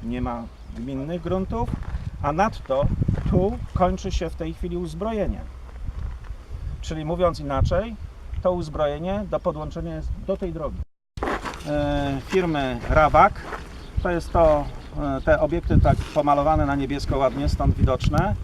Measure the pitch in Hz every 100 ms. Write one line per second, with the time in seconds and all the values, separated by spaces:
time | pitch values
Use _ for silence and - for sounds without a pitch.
0 | 113 123 151 135 117 - - - 120 135
1 | 143 175 165 185 190 226 240 - - -
2 | - - 147 156 214 - - - - -
3 | - - - - 190 240 - - 180 185
4 | 190 - 165 - 160 165 180 175 175 156
5 | 208 220 190 - - - - - - -
6 | - - - - - - - - - 160
7 | 156 175 175 156 147 139 135 180 226 214
8 | - - - - 185 180 160 143 151 147
9 | 175 196 196 156 - 151 151 - 165 160
10 | 151 - - 190 185 165 147 - - _
11 | _ - - - - - 147 147 147 143
12 | 139 135 - 185 180 151 135 120 120 160
13 | 151 147 190 - - - - - - -
14 | 185 175 - 180 160 151 139 - - 151
15 | 147 135 - 151 151 170 - - 147 143
16 | - 160 147 143 143 156 147 139 135 139
17 | - 139 135 123 147 - 139 - - 127
18 | - 147 185 214